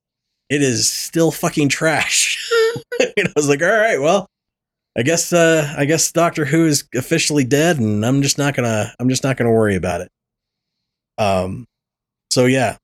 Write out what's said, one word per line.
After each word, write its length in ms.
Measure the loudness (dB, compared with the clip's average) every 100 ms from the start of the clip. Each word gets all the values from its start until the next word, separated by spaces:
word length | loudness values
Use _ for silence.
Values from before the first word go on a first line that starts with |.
| _ _ _ _ _
it 140 | 0
is 260 | 0 0 -2
still 420 | -4 -6 0 0
fucking 380 | 0 -4 0 0
trash. 840 | 0 0 0 -2 -2 -2 -4 -2
<laughs> 0 | 0 0 -2 -10 -4
And 300 | -4 -2 -2
I 40 | -2
was 120 | 0
like, 140 | 0
"All 60 | 2
right, 320 | 2 0 0
well, 260 | 2 0 -2 _ _ _ _ _ _ -4
I 60 |
guess, 300 | 0 0 0
uh, 420 | 2 4 4 0 -2
I 80 |
guess 280 | 0 0 0
Doctor 320 | 0 0 0 -2
Who 200 | 2 2
is 180 | 0 -2
officially 500 | -6 -2 -2 0 0
dead, 340 | 2 2 2 2
and 260 | 0 0
I'm 180 | 0 0
just 160 | 0 0
not 160 | -2
gonna, 400 | 0 -2 -2 -4 -4
I'm 100 | -2
just 140 | 0
not 140 | -2 0
gonna 160 | 2
worry 240 | 4 2 0
about 240 | -2 -4
it." 80 | -8 _ _ _ _ _ _ _ _ _ _ -4
Um, 480 | 0 0 -2 -6 -14 _ _ _ _ _ _
so 160 | 2 2
yeah, 300 | 2 -2 -4